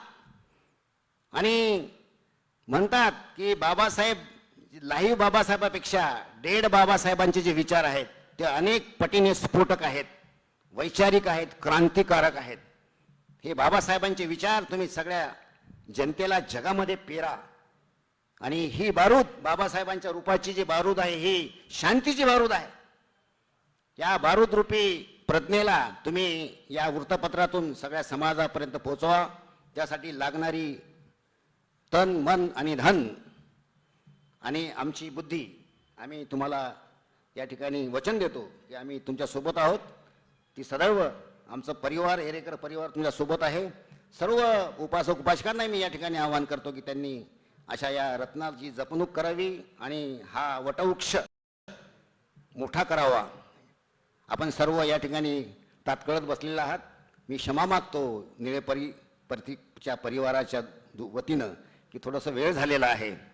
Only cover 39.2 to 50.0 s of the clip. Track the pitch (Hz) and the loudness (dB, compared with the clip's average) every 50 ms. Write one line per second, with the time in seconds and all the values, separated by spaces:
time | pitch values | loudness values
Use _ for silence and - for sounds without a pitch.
39.2 | 143 123 - 139 139 165 - 110 131 160 202 208 - - - - _ _ _ _ | -6 -6 -6 -6 -6 -4 0 2 2 2 2 0 -4 -10 -20 -20 _ _ _ _
40.2 | _ _ _ _ _ _ _ 135 131 - 135 139 175 208 214 202 170 135 - - | _ _ _ _ _ _ _ -18 -12 -8 -2 2 2 4 4 4 2 0 -2 -6
41.2 | - - - _ _ - 117 131 123 151 147 - - 139 151 170 175 175 180 175 | -14 -20 -20 _ _ -16 -16 -12 -10 -10 -8 -6 -6 -4 -2 0 0 0 0 0
42.2 | 156 151 156 160 165 165 156 - - 147 156 160 160 151 - 151 156 147 - - | -2 -6 -8 -10 -10 -12 -12 -12 -12 -10 -8 -8 -8 -6 -4 -2 -2 -2 -2 -2
43.2 | 147 143 160 160 160 151 151 175 196 180 - - - _ - - _ _ - - | -2 -2 -2 0 0 -2 -2 -2 -4 -6 -10 -14 -20 _ -20 -20 _ _ -8 -4
44.2 | 170 202 233 240 240 233 220 202 185 151 120 123 156 151 170 175 151 170 175 139 | -2 2 2 4 4 4 4 2 2 -2 -6 -8 -6 -2 -2 0 0 0 -2 0
45.2 | 139 175 175 - - 214 226 226 226 220 208 196 185 180 156 147 170 170 165 156 | 2 2 2 2 0 -2 -2 -2 -2 -2 -2 -2 -2 -2 -4 -6 -6 -6 -2 -2
46.2 | 151 151 147 147 143 139 147 135 - 147 135 135 - 143 135 139 143 139 135 120 | 0 0 0 0 -2 -2 -6 -8 -8 -10 -12 -10 -10 -10 -8 -8 -8 -8 -8 -10
47.2 | 107 - _ _ _ _ _ _ _ - 120 113 143 139 139 139 139 135 127 123 | -12 -16 _ _ _ _ _ _ _ -10 -8 -6 -4 -4 -2 -2 -2 -2 -2 -4
48.2 | 127 123 - 151 160 156 139 120 139 147 120 123 135 - 160 165 175 175 - 160 | -6 -8 -8 -8 -8 -8 -10 -10 -14 -12 -10 -8 -8 -6 -4 -2 -4 -2 -2 -4
49.2 | 160 170 170 175 185 185 185 - - - _ - 120 135 151 151 | -4 -2 -2 -2 -4 -4 -6 -8 -12 -18 _ -14 -10 -8 -8 -8